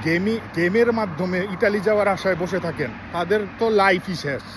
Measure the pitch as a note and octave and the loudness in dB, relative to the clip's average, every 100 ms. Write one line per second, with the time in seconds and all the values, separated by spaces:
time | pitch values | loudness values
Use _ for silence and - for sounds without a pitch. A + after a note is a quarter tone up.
0 | D#3 E3+ G3+ A3+ - E3 F3 G#3+ A#3 A3+ | 0 2 0 -2 -4 0 2 4 2 2
1 | G#3 D3+ F#3 F3+ G3+ F#3 A3 G#3 G3 G#3 | -2 -4 -2 -2 -2 0 0 2 2 4
2 | G3+ F#3 F#3+ F3 F3 F#3 E3 D#3 B2+ G#2+ | 2 2 0 0 -2 -2 -4 -4 -6 -8
3 | - E3+ F3 G#3+ G3 - A3+ G#3 G3 F#3 | -8 -4 0 0 0 -2 2 4 4 4
4 | G3 E3 C#3+ B2+ - | -2 -6 -4 -6 -8